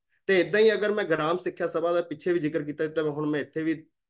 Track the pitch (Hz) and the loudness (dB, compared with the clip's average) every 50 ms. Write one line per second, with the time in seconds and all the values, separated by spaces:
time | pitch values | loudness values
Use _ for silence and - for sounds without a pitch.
0 | _ _ _ _ _ - 196 180 170 156 170 208 220 220 208 190 202 208 208 214 | _ _ _ _ _ 2 4 4 4 4 4 4 6 6 4 4 2 0 0 0
1 | 196 160 160 156 151 156 175 180 - 175 - - 175 165 170 165 160 170 175 175 | 0 0 0 0 0 0 -2 -2 -4 -6 -6 -4 -4 -4 -2 -2 0 0 0 0
2 | 170 170 151 151 - 180 175 170 147 151 156 160 147 147 143 - 160 156 156 165 | -2 -2 -6 -6 -2 0 0 0 0 -2 -2 -2 -4 -6 -6 -4 -6 -4 -2 -2
3 | 156 151 139 147 151 151 151 147 135 139 - 160 160 160 160 147 - _ _ _ | -2 -2 -2 -4 -2 -2 -2 -2 -4 -6 -6 -4 -2 -2 -2 -4 -6 _ _ _
4 | _ _ | _ _